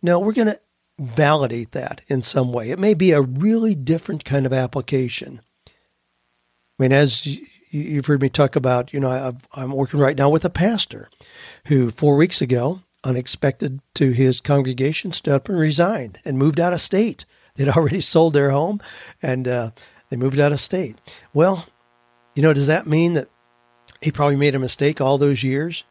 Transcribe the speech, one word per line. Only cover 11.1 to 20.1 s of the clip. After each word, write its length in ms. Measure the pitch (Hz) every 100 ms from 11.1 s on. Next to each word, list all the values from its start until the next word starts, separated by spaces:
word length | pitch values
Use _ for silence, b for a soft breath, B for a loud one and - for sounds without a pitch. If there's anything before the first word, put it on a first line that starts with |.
| B B B B B -
who 240 | 143 120
four 240 | 110 147 143
weeks 260 | 180 -
ago, 400 | 123 123 127 185 _ _
unexpected 760 | 131 127 127 - 143 - 147 131 _ -
to 160 | 139
his 300 | 120 131 127
congregation, 720 | - 143 131 123 135 156 196
stood 240 | - - 139
up 140 | -
and 100 | 185
resigned 600 | 156 147 175 214 117 - -
and 140 | 131
moved 200 | 143 151
out 140 | 170
of 80 | 175
state. 440 | - 190 226 - - b b -
They'd 140 | 139
<laughs> 60 | 135
already 240 | 156 180
sold 340 | - 165 165
their 180 | 143 143
home 280 | 139 165 208 B B B B
and, 240 | 156 127 123
uh, 260 | 123 113 - b b
they 60 | b